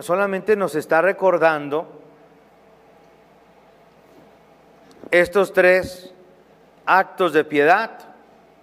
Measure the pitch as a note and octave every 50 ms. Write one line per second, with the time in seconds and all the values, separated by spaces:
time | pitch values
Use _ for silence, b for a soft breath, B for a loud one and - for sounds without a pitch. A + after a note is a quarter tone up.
0 | - - F3 F#3+ G3+ G3 F#3+ F#3 F#3 - G#3+ G3+ F#3+ D#3 D3 D#3 C#3+ - D#3+ D#3+
1 | E3 F#3+ F#3+ F#3+ F#3+ F#3+ F3 D#3+ D#3+ E3 D#3 D3 D3 C#3+ C#3 D#3 F3+ - - -
2 | - - - _ - - _ _ _ _ _ _ _ _ _ _ _ _ _ _
3 | _ _ _ _ _ _ _ _ _ _ _ _ _ _ _ _ _ _ _ _
4 | _ _ _ - - - _ _ _ _ _ _ _ _ _ _ _ - - -
5 | - - - F3 F3 F3 F3 G3+ F#3+ F#3+ - F#3+ F3+ F3+ F#3 F#3 F3 E3+ - -
6 | - - - - - _ _ _ _ _ _ _ _ _ _ _ _ - E3+ F#3
7 | F#3+ - - - F#3+ E3+ D3 D#3 C#3+ - D3+ C#3+ C#3+ D#3 F3+ G#3 A3+ A3 - -
8 | - - - - _ _ _ _ _ _ _ _